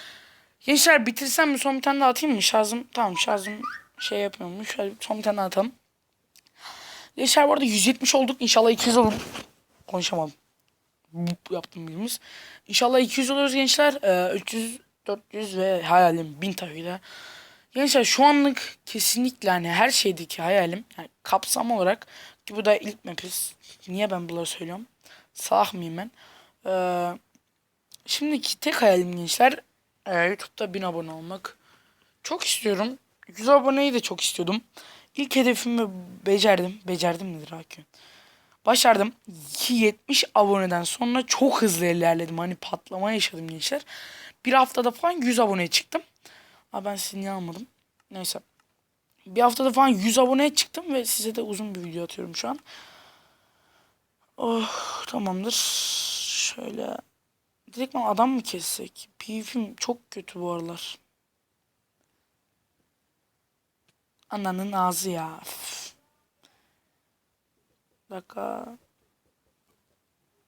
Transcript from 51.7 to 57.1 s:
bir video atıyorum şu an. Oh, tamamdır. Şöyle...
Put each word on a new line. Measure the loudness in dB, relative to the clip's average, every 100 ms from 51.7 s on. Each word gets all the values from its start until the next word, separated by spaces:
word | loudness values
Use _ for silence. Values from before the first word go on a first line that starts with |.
| -10
bir | -10
video | -8 -10
atıyorum | -10 -12 -8
şu | -8
an. | -8 -12 -20 -20 -20 -20 _ _ _ _ _ _ _ _ _ _ _ _ -6
Oh, | -2 -2 -2 -6 -8 -10 -8
tamamdır. | -6 -4 -4 -4
Şöyle... | -2 -2 -2 -4 -4 -4 -6 -6 -4 -4 -6 -12 -8 -8 -10 -14